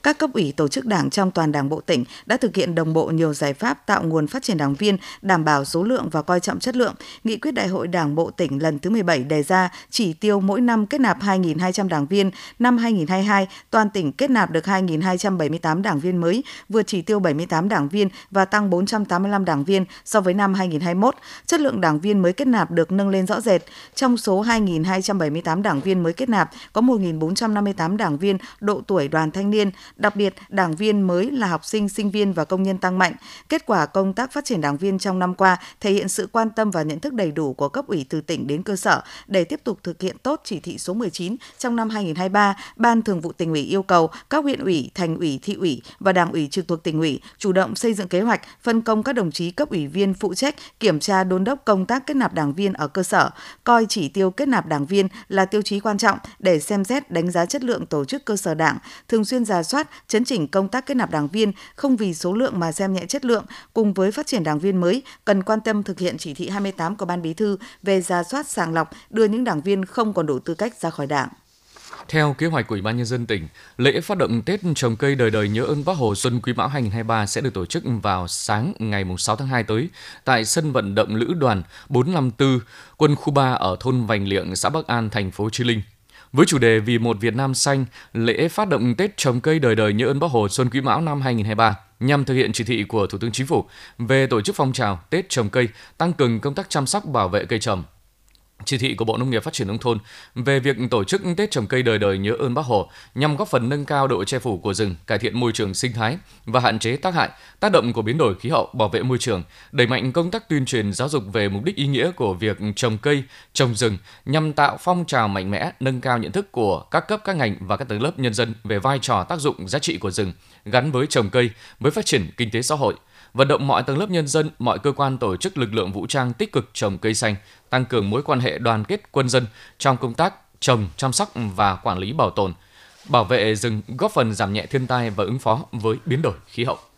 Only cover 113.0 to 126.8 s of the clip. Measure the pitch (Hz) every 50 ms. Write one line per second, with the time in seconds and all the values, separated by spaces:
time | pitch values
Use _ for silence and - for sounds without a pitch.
113 | - 147 147 143 131 - - - - _ _ - 139 120 113 101 123 110 101 90
114 | - - - - _ - 139 160 156 156 143 147 143 139 - - - 180 180 175
115 | 170 - 147 127 113 104 98 98 92 95 101 95 98 175 - _ 131 131 131 123
116 | - 135 123 117 104 - 98 202 202 _ - 127 110 101 90 78 - _ - 160
117 | - - 214 208 - 202 190 160 131 107 95 - 98 95 104 - 139 123 107 104
118 | 123 156 - - 131 123 107 101 120 113 110 - - 104 110 101 92 135 139 131
119 | - 135 120 98 90 - 175 165 139 147 - - 90 95 120 151 143 - - -
120 | - 98 90 - 104 90 82 - _ - - _ _ 104 117 127 120 156 139 123
121 | 139 156 - 135 110 95 - 127 123 117 107 - - - - _ 120 147 - 220
122 | 202 - 156 120 87 73 - - 120 110 117 113 - - 156 143 135 104 90 -
123 | _ _ _ - - _ _ 120 139 139 147 - 143 139 - 87 - - 135 151
124 | 208 214 180 170 151 139 143 160 151 156 - _ 120 120 95 98 - 143 135 -
125 | 139 135 131 - 120 101 92 90 - 190 - 147 123 107 104 110 95 92 92 101
126 | 90 117 - 139 127 123 120 - 220 214 - 143 107 - _ -